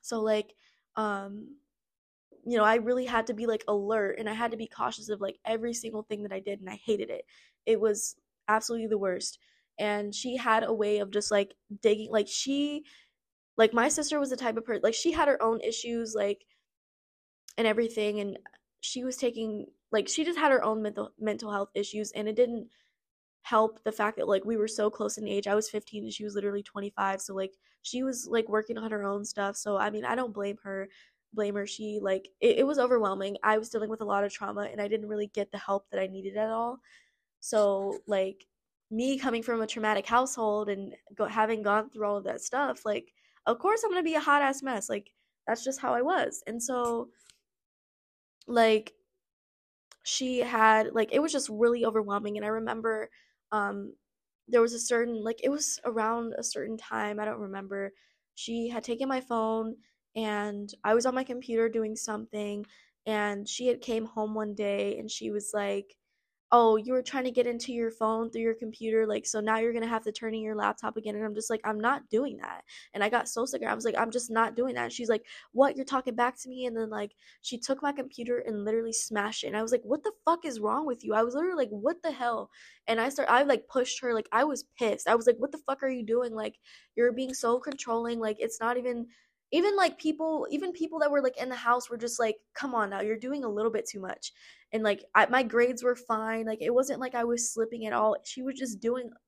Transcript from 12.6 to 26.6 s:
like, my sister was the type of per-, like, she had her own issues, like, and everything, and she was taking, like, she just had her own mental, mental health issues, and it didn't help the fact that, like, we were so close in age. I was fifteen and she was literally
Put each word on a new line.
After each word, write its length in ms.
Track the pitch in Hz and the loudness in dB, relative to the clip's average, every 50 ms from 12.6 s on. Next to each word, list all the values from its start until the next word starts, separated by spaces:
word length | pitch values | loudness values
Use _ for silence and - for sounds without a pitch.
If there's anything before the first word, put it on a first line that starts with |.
| 285 294 294 294 302 - - - _ _ _ _ _ _ _ _ _ _ _ - | 0 0 -2 -6 -10 -12 -20 -20 _ _ _ _ _ _ _ _ _ _ _ 6
like, 160 | 220 220 226 | 6 6 8
my 160 | 233 233 302 | 4 4 4
sister 300 | 302 - 294 285 311 294 | 2 0 -2 0 0 0
was 120 | 277 262 | 0 0
the 60 | 254 247 | -2 -2
type 200 | 262 233 220 226 | -2 -2 -2 -2
of 80 | 226 | -2
per-, 140 | - 233 - - | -2 -2 2 2
like, 120 | 220 226 | 2 2
she 180 | - - 330 311 | 4 0 0 2
had 140 | 311 320 285 | 4 4 4
her 120 | 269 - - | 4 4 2
own 180 | 226 226 226 | 0 0 0
issues, 540 | - - 226 - - 240 233 233 233 220 220 | -2 -4 -4 -4 -4 -4 -4 -4 -4 -2 -2
like, 300 | 214 202 202 202 - _ _ _ _ _ _ _ _ _ _ _ _ _ _ _ _ _ _ _ _ _ - - - | -2 0 0 -2 -4 _ _ _ _ _ _ _ _ _ _ _ _ _ _ _ _ _ _ _ _ _ -14 -4 0
and 100 | 233 220 | 2 2
everything, 520 | 214 220 240 226 226 220 214 214 208 208 | 4 2 0 0 0 -2 -2 0 0 -2
and 180 | 202 202 196 - _ - _ _ _ _ _ _ | -4 -4 -6 -10 _ -20 _ _ _ _ _ _
she 220 | - - - 254 247 | -10 -8 -8 -6 -6
was 140 | 262 254 - | -6 -4 -2
taking, 480 | - 240 233 226 226 220 214 208 - - _ _ _ _ | -2 -2 -2 -2 -6 -4 -4 -6 -8 -10 _ _ _ _
like, 160 | - 214 196 - | 0 0 0 0
she 160 | - - 311 | 0 -2 0
just 140 | 330 349 330 | 0 0 2
had 140 | 311 294 | 4 6
her 120 | 269 254 - | 6 6 4
own 180 | 214 220 220 | 2 0 0
mental, 300 | 214 208 208 208 214 - _ _ | -2 -4 -4 -4 -8 -8 _ _
mental 320 | 220 214 208 220 233 214 | -4 -2 -2 -2 -6 -4
health 180 | - 196 202 - _ | -2 -4 -4 -2 _
issues, 380 | 190 202 202 - 214 214 208 | -4 -4 -4 -4 -6 -6 -6
and 160 | - - 214 214 | -6 -4 -4 -2
it 80 | 214 | 4
didn't 340 | 208 247 233 233 226 - - _ _ _ _ _ _ _ _ _ _ _ _ _ _ _ | 4 2 2 2 -6 -8 -10 _ _ _ _ _ _ _ _ _ _ _ _ _ _ _
help 400 | - 254 220 220 220 220 - _ | 2 4 4 4 4 2 -2 _
the 80 | - | -4
fact 260 | 214 - 208 214 220 - | -2 0 -2 -2 0 -2
that, 100 | - - | 2 2
like, 180 | 202 196 196 | 2 2 2
we 120 | 208 233 220 | 0 0 0
were 100 | 208 220 | 0 0
so 220 | 220 - 208 214 | 0 2 2 2
close 260 | 214 - 214 208 - - | 2 0 -4 -4 -2 -4
in 100 | 214 208 | -6 -2
age. 200 | 202 202 202 202 | -2 -2 0 2
I 80 | 202 | 2
was 140 | 214 214 - | 2 2 0
fifteen 340 | - 214 208 - - 208 208 | -6 -8 -8 -8 -12 -10 -10
and 80 | 220 202 | -8 -8
she 100 | - 214 | -8 -8
was 100 | 208 202 | -6 -6
literally 280 | 202 196 202 202 202 | -4 -4 -2 -4 -4